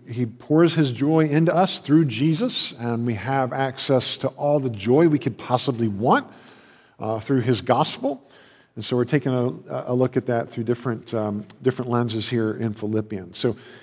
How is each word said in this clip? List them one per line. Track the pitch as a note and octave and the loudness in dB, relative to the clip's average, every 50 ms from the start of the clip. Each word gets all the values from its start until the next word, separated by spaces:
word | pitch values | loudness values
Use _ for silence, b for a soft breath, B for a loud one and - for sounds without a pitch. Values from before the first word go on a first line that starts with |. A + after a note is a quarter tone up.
| - - | -12 -10
he | A#2 B2 B2 | -6 -4 -4
pours | A2 G#2 - - - D3+ D#3+ E3+ E3 E3 | -4 -6 -8 -2 2 4 6 6 6 4
His | D#3+ D3+ C3 | 2 0 0
joy | A#2+ A2 C#3 D3+ D#3+ D#3+ D#3 | 0 -2 0 2 4 4 4
into | D3+ C#3+ D#3 E3 F3 D#3+ | 4 4 4 4 4 4
us | E3+ F#3+ F#3 - - | 2 2 2 0 -4
through | - - D3 E3 E3 | 0 4 4 4 4
Jesus, | C3+ G#2+ A2+ C#3+ D#3+ D#3+ D3 A#3+ B3+ - - - - - | 4 0 0 0 2 2 0 0 -2 -2 -2 -4 -6 -6
and | - A#2 A#2+ A#2 A#2 A#2 | -6 -4 -4 -2 -2 -2
we | B2 A2+ | -2 -4
have | G2 G2+ C3 C3+ C3+ C3 C3 C#3 | -4 -4 -2 -2 0 0 -2 -2
access | C3+ C3+ C3+ B2+ - - - C3+ B2+ - - - - | -2 -2 -2 -4 -4 0 2 2 2 2 0 -4 -4
to | - C3 | -4 -6
all | - - D3 D3 D3 D3 | -4 -2 0 0 2 2
the | C3 B2+ | 0 -2
joy | A2 G2 F#2 A#2 B2+ D3+ E3+ | -6 -4 0 4 4 6 6
we | E3 D3 C#3 | 6 4 2
could | - C3+ G#2+ | 0 -2 -6
possibly | - - - B2 B2 - C#3+ B2 A2+ A#2 | -6 -4 -2 -2 0 0 0 -2 0 0
want, | A2 G2+ G2 A2 C#3+ G#3+ C#4+ - - B B B B B B B B B B B B B B | -2 -2 0 2 2 2 2 2 -2 B B B B B B B B B B B B B B
uh, | A2 G#2+ A2+ A2 | -6 -6 -6 -4
through | G#2+ - C#3 C3 G#2+ | -2 0 0 0 2
His | B2+ A#2+ G#2 | 2 0 0
gospel. | - - A#2+ C3 D#3 - - - B3+ C#4 C#4 B3+ - b b b b b b b b b b | 2 2 2 2 2 -2 -2 -6 -4 -6 -6 -6 -12 b b b b b b b b b b
And | A2 G#2+ | -12 -6
so | - B2+ | -2 0
we're | B2 B2 | 0 0
taking | A#2 D#3 C#3+ - C#3 B2+ | 2 0 0 0 0 0
a, | B2+ A#2+ B2+ - - - - - C3 - - B2 | 0 0 -2 -4 -6 -10 -10 -8 -8 -6 -2 0
a | |
look | B2+ B2+ B2 - | 0 0 0 0
at | B2+ - | -2 -2
that | C3 A#2+ A#2 - - | 0 -2 -2 -2 -4
through | - A#2+ A2+ | -6 -6 -4
different, | A2+ A#2+ - - B2+ A2+ - - - A#2+ | -4 -4 -4 -4 -6 -6 -6 -8 -6 -6
um, | A2+ G#2+ G#2+ G#2 G#2 G#2 - - - - | -4 -4 -4 -4 -6 -8 -12 -10 -4 -2
different | B2+ - - B2 B2 | -2 -2 -2 -4 -2
lenses | A#2 A#2+ A#2 A#2 A2 A2+ G#2 - | 0 0 0 0 -2 -4 -4 -2
here | B2+ A2+ A2+ A2 - | -2 -2 0 -2 -2
in | - A2+ A2 G#2 | -2 -4 -4 -4
Philippians. | - G#2+ G#2 G#2+ G#2+ G#2+ G#2+ G#2+ F#2+ F2+ E2+ - | -4 -4 -2 -2 -2 -2 -4 -6 -10 -10 -10 -8
So | - - A#2+ G#2 B B B B B | -2 -2 -2 -2 B B B B B